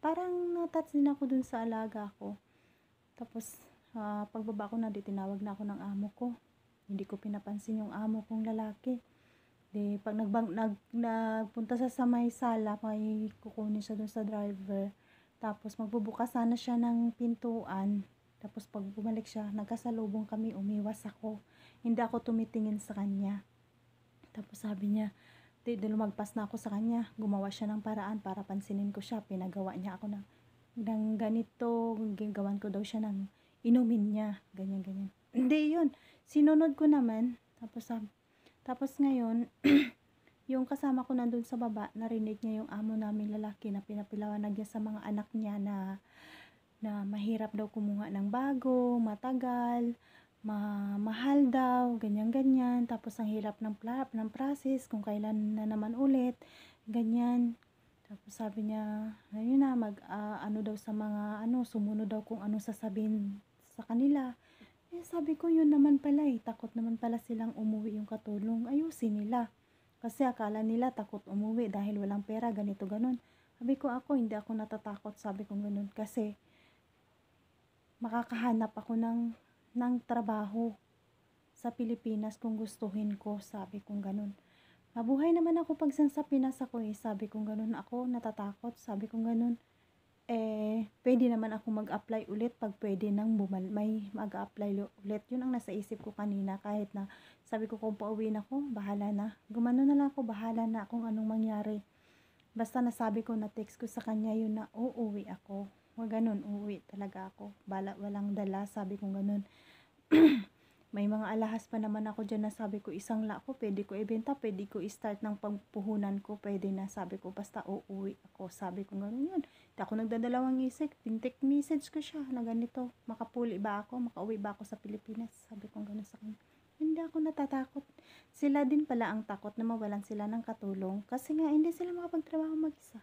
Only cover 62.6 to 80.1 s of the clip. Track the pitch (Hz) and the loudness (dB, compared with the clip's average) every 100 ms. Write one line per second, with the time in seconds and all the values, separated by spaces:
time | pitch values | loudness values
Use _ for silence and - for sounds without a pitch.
62.6 | 208 208 220 196 214 214 202 202 _ _ | -4 -6 -4 -2 0 0 0 -6 _ _
63.6 | _ - - 233 277 285 262 240 _ - | _ -18 -2 2 4 4 2 -8 _ -20
64.6 | - _ _ 349 339 339 294 311 339 320 | -20 _ _ -12 -6 -4 0 0 4 6
65.6 | 302 294 285 277 294 285 302 233 - 220 | 8 10 10 8 6 4 4 2 -2 -8
66.6 | 226 - 233 226 240 233 - 233 226 - | -6 -4 -2 0 0 -2 -2 -4 -4 -2
67.6 | 220 214 214 214 208 220 - 208 214 226 | 0 0 -2 -4 -6 -8 -4 -2 0 0
68.6 | 233 277 320 - 226 208 208 247 233 _ | 2 2 0 0 0 0 0 0 -2 _
69.6 | _ _ _ _ 233 226 269 247 214 214 | _ _ _ _ -10 0 0 2 -2 0
70.6 | 220 226 254 247 208 202 196 196 214 220 | 0 2 2 0 -8 -8 -6 -2 0 0
71.6 | 226 196 202 208 196 202 202 220 233 208 | 0 0 -2 -2 -2 -2 -4 -2 -2 -2
72.6 | 208 196 196 208 247 247 _ _ _ _ | -2 -4 -4 0 0 0 _ _ _ _
73.6 | 240 269 277 247 - 285 226 208 208 220 | -2 0 0 -4 0 2 2 -2 -4 -6
74.6 | 214 214 214 202 214 208 214 190 208 202 | -4 -6 -8 -8 -10 -10 -8 -6 -6 -4
75.6 | 208 202 202 - 214 - 214 202 _ _ | -2 -2 -4 -4 -4 -2 -2 -4 _ _
76.6 | _ _ _ _ _ _ _ _ _ _ | _ _ _ _ _ _ _ _ _ _
77.6 | _ _ _ _ 233 226 233 233 240 226 | _ _ _ _ -2 -2 -2 0 2 2
78.6 | 220 - - 226 226 233 233 226 _ _ | 0 -4 -4 0 0 0 -2 -4 _ _
79.6 | _ 240 247 247 - | _ -2 0 0 0